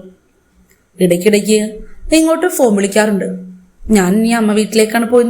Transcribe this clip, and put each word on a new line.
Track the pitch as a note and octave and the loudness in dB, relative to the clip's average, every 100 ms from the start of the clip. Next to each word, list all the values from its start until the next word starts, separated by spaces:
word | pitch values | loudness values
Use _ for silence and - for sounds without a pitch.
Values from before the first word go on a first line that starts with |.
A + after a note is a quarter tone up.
| - - _ _ _ _ _ _ _ _ | -16 -20 _ _ _ _ _ _ _ _
ഇടയ്ക്കിടയ്ക്ക് | F3+ E3+ G#3+ G#3 G3+ G#3+ G#3+ - - - - D#4+ | 0 2 2 0 2 0 -2 -10 -16 -14 0 2
ഇങ്ങോട്ട് | D#4+ D#4+ F4 - | 2 0 -2 0
ഫോൺ | B3+ G3+ | 0 2
വിളിക്കാറുണ്ട്. | G3 G#3+ G#3+ G3+ F#3 F#3 - - _ _ - G#3+ | 0 0 0 -2 -4 -10 -14 -20 _ _ 0 0
ഞാൻ | F3+ G#3 | 2 0
ഇനി | A3+ A#3 | 0 0
അമ്മ | G#3+ G#3 | 0 0
വീട്ടിലേക്കാണ് | G#3+ G#3+ G#3+ A#3 A#3 | 0 0 0 0 2
പോയി | B3 | 2